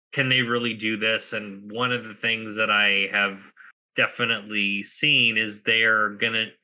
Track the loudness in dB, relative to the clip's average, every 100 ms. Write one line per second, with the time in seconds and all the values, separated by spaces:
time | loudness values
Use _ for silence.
0 | _ -2 2 2 2 0 -2 -4 -4 -2
1 | -2 -2 -4 -10 -10 -14 -12 -4 -2 -2
2 | -6 -6 -4 -4 -4 -2 2 4 4 2
3 | 2 2 0 -2 -16 _ -20 _ _ -2
4 | -2 0 -2 -2 -4 -2 0 -2 -6 -2
5 | 2 4 4 2 -2 -2 0 4 4 4
6 | 2 0 -2 0 -4 -8